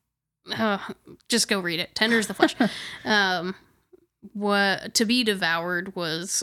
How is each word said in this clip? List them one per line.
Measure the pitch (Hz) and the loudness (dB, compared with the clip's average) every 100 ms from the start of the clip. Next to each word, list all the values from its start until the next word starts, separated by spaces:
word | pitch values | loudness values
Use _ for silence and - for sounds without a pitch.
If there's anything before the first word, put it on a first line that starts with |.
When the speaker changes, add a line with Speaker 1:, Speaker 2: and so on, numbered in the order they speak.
| _ _ _ _ - - | _ _ _ _ -10 -2
Speaker 1:
uh, | 220 196 - - - - - | 0 0 -4 -14 -18 -20 -2
just | 226 - | 0 2
go | 202 | 0
read | 175 165 | 0 -2
it. | - | -4
Tender | - 220 226 | 0 2 2
is | 202 | 0
the | |
Flesh. | 196 311 - 214 - | 2 2 4 0 0
Speaker 2:
<laughs> | - - | -10 -8
Speaker 1:
Um, | - 214 190 180 175 - _ _ _ - _ _ 202 | 0 2 2 0 -2 -8 _ _ _ -20 _ _ -14
what, | 202 202 202 196 185 - | -4 2 4 2 0 -2
To | - | 0
Be | 220 247 | 2 2
Devoured | 220 190 170 170 170 175 190 | 2 0 0 0 0 -4 -4
was | 180 170 160 185 - | -4 -4 -4 -2 -4